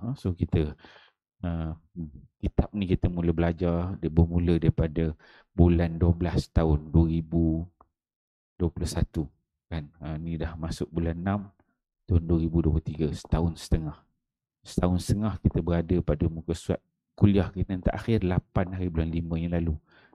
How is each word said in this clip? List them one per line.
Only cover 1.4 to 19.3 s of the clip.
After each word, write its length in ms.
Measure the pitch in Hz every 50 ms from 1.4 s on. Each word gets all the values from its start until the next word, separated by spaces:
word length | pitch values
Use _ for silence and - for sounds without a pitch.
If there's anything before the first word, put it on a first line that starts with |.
| -
ha, 320 | 87 85 82 80 80 80 - - _ - 90 82 76 69 65 - - _ _
kitab 320 | - - - - - - -
ni 160 | 107 98 87
kita 160 | 92 - -
mula 240 | 95 87 87 85 85
belajar, 640 | 82 80 85 85 85 82 90 85 85 85 87 92 92 -
dia 80 | - 78
bermula 480 | 78 82 82 82 85 87 87 87 87 82
daripada 560 | 78 78 - - 80 80 73 82 82 80 76 - _ - - - _ _ _
bulan 400 | - 85 85 85 82 85 82 82
dua 160 | 80 87 85
belas 400 | 85 85 87 85 78 71 - -
tahun 400 | - 85 82 80 76 73 76 78
dua 160 | 73 80 82
ribu 640 | 80 82 82 82 80 82 85 82 80 80 82 85 87 _ - _ _ _ _ _ _ _ _ _ _ _ _ _ _ _ -
dua 140 | 90 82
puluh 160 | - - 85 80
satu. 420 | - 82 80 - - 82 76 67 - _ _ _ _ _ _ -
Kan? 240 | 85 80 73 71 - -
Ha, 160 | 80 76 80 78
ni 160 | 82 85 82
dah 240 | 78 78 80 80 80
masuk 320 | 78 80 76 - - -
bulan 240 | 80 85 82 85 82 85
enam 320 | 87 98 98 104 98 101 - _ _ _ _ _ _ _ _ _ _ -
tahun 140 | 92 85 82
dua 140 | 82 85 82
ribu 240 | 80 82 80 85 80
dua 140 | 80 76 80
puluh 60 | - -
tiga. 180 | 76 73 80 73 76
Setahun 480 | 80 - - - 78 82 85 80 -
setengah. 320 | - - - 82 78 76 73 - _ _ _ _ _ _ _ _ _ _ _ _ -
Setahun 420 | - - - 90 90 90 87 85
setengah 320 | - 107 101 110 107 95 -
kita 240 | - - - -
berada 320 | 82 82 85 85 82 82 90 87
pada 220 | 82 - 76 73 85
muka 240 | 82 80 82 80 -
surat 320 | 85 - - - 92 - _ _ _ _ _ _ _
kuliah 320 | - 104 104 98 98 90
kita 320 | 101 - 90 90 - 98 90
yang 60 | 90
terakhir, 420 | - - - - - 113 107 95
lapan 480 | 90 92 87 - _ - - 92 87 92
hari 160 | 92 90 90
bulan 160 | 82 80 80 82
lima 260 | 80 85 82 82